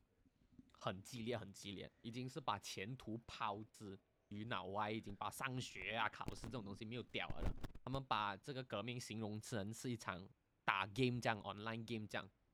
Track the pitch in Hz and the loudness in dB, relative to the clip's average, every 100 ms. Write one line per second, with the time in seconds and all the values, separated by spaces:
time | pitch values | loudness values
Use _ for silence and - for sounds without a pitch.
0 | - _ - _ - - - - - 95 | -14 _ -20 _ -20 -20 -20 -4 -2 -2
1 | - 123 113 117 98 95 98 92 85 - | -4 -4 0 0 -2 -8 -8 -6 -8 -10
2 | 117 117 127 151 131 101 - - 98 131 | -6 -4 -4 0 2 0 -2 -4 -4 -4
3 | - 113 - - 110 104 110 - 104 95 | -4 -4 -6 -2 0 0 -6 -10 -10 -10
4 | _ _ _ 101 113 104 92 101 107 110 | _ _ _ -6 -2 0 0 0 2 0
5 | 98 101 104 - 131 127 - 101 92 113 | -4 -4 -4 0 0 0 -2 -2 0 4
6 | 107 - - 104 113 123 98 98 110 120 | 2 2 -4 -4 -4 -4 -4 -6 -4 -4
7 | 101 104 87 - - - - - - 135 | -2 -2 0 2 2 2 -2 -4 -2 0
8 | 131 107 101 98 - 131 127 104 117 123 | 2 4 4 0 -2 -4 -2 0 0 -2
9 | - 110 107 107 - 113 98 113 131 117 | -2 -2 -2 -2 0 0 0 -2 -2 0
10 | - 90 95 - _ _ - 98 98 101 | 0 -2 -6 -16 _ _ 4 4 4 6
11 | 127 120 123 107 98 98 110 113 113 113 | 6 8 4 4 0 -2 -2 -2 0 -2
12 | 104 117 95 - _ | 0 -2 -4 -10 _